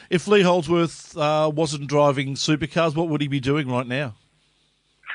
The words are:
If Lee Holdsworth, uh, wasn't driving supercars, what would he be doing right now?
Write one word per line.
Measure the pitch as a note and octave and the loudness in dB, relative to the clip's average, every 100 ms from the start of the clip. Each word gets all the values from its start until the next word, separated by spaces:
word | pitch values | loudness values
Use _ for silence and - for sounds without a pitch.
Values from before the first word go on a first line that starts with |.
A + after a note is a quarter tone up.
| - | -4
If | F3 G3 | -2 2
Lee | G#3 | 4
Holdsworth, | F3+ F3+ D3 E3+ E3 - - F3 | 4 2 2 0 0 -4 -14 -4
uh, | D3 D3+ D#3 | 0 2 0
wasn't | D3+ D#3 D3 C#3 | 0 -2 -4 0
driving | D3 C#3+ C3+ C3+ | 4 4 2 -4
supercars, | C3+ - D3+ D#3+ E3+ E3 | -4 0 0 0 0 0
what | D3+ E3+ | 0 -2
would | D3 | -2
he | D3 | -2
be | C#3 | -2
doing | B2+ D3 C3 | 0 0 0
right | B2 B2 | -4 -4
now? | B2+ C3+ G#2 _ _ _ _ _ _ _ _ - | -6 -6 -12 _ _ _ _ _ _ _ _ -16